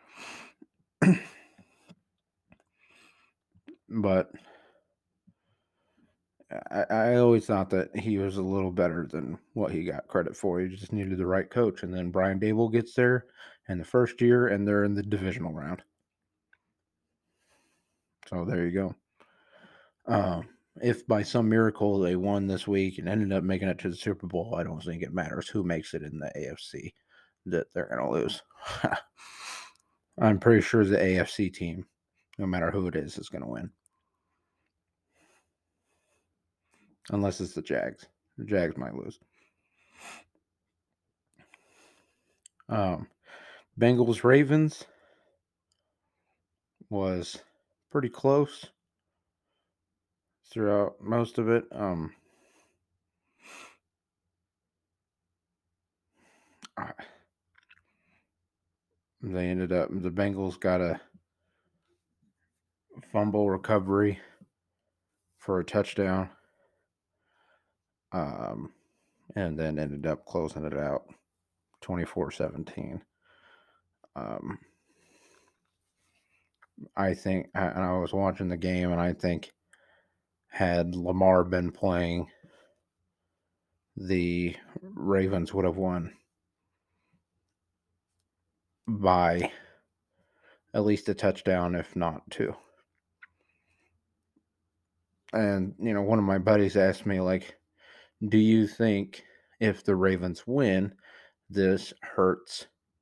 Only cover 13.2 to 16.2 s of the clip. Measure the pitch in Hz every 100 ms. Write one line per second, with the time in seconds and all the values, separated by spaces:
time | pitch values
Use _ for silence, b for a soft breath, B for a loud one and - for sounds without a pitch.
13.2 | B B B B - 90 82 127 120 -
14.2 | 120 123 123 98 101 104 101 101 104 101
15.2 | 95 87 82 78 71 90 - _ _ _